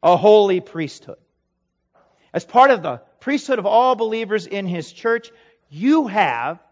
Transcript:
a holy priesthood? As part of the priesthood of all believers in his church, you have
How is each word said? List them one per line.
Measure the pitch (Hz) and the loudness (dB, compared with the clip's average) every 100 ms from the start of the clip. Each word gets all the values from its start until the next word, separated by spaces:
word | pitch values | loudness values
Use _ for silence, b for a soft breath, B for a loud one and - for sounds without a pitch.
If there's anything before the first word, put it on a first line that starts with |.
a | 160 175 | 2 2
holy | 202 214 202 180 | 6 4 4 -2
priesthood? | 175 165 151 - - - _ _ _ _ _ _ _ _ _ _ _ | -6 -10 -10 -12 -20 -20 _ _ _ _ _ _ _ _ _ _ _
As | 170 | -10
part | - 240 262 | -2 4 4
of | 240 | 4
the | 156 120 _ _ | -2 -10 _ _
priesthood | - 285 - 254 | -6 -6 -2 -4
of | 196 | 0
all | 220 254 247 | 2 2 0
believers | 226 220 220 214 170 | -2 -6 -4 -6 -6
in | 196 190 | -8 -6
his | 175 156 | -8 -10
church, | - 233 226 - b b b _ | -8 -4 -4 -6 b b b _
you | 143 226 311 269 | -6 0 0 0
have | 202 175 117 123 170 _ | -2 -2 -2 -8 -10 _